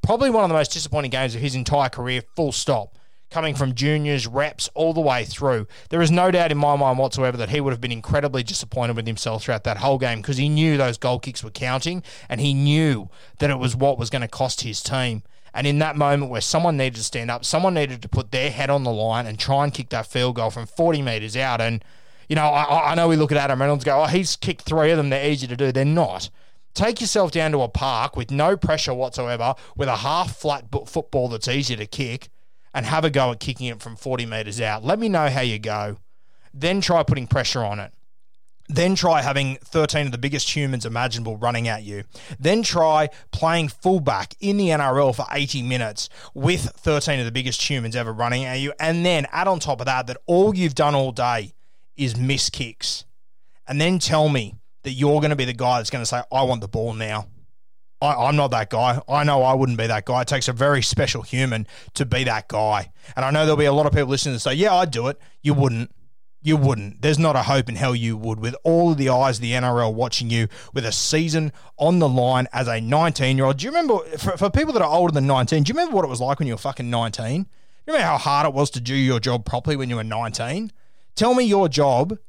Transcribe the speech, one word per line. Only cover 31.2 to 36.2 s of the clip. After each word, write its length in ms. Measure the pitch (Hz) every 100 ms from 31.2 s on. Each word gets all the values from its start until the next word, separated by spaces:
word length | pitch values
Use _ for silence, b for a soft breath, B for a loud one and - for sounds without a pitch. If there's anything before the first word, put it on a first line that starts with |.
| 123
that's 200 | 113 113
easier 280 | 131 127 117
to 80 | 107
kick, 420 | - 131 117 - - - - -
and 100 | 135
have 220 | 117 160 156
a 40 |
go 220 | 143 131
at 80 | 117
kicking 280 | - 123 127
it 120 | 117
from 160 | 113 110
forty 300 | - 127 117
metres 340 | 110 107 104
out. 240 | 113 107
Let 140 | 113 208
me 100 | 226
know 220 | 185 147
how 100 | 131
you 180 | 127 107
go. 380 | 107 107 104 101 - -